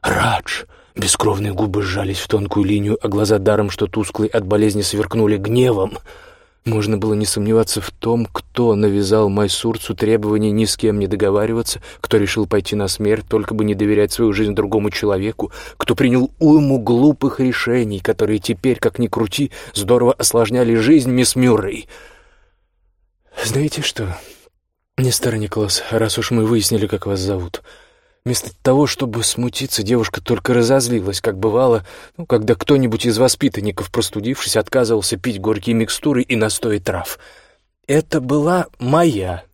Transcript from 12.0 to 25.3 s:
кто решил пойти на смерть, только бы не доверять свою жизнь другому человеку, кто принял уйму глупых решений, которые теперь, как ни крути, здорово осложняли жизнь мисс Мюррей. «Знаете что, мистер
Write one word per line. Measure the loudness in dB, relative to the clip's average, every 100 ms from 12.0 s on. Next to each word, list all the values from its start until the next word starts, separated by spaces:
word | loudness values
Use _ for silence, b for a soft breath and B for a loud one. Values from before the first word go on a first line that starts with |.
кто | 0 2
решил | 2 -2 0
пойти | 0 0 -4
на | -2
смерть, | -2 0 0 0
только | -2 -2
бы | -2
не | -2 0
доверять | 2 2 2
свою | 2 2
жизнь | 2 0 0
другому | 0 0 0
человеку, | -2 -2 0 -2 -6 -8 B B -10
кто | -4 0
принял | 2 2 0 2
уйму | 6 6 6 0
глупых | 2 4 4 4 -2 0
решений, | -2 0 0 0 0 -4
которые | -2 0 0 0
теперь, | -2 -2 0 0
как | -2 -2
ни | -2
крути, | 0 -2 -2 -4 B B
здорово | -8 2 4 4
осложняли | 2 0 2 2 2 2 4
жизнь | 6 6 6
мисс | 2 2 2
Мюррей. | 4 4 0 -8 -14 B B B B B B B _ _ _ _ _ _ _ -8
«Знаете | -4 -2 -2 -2
что, | -6 -4 -8 -8 B B _ _ _ _ _ -2
мистер | 0 0 -2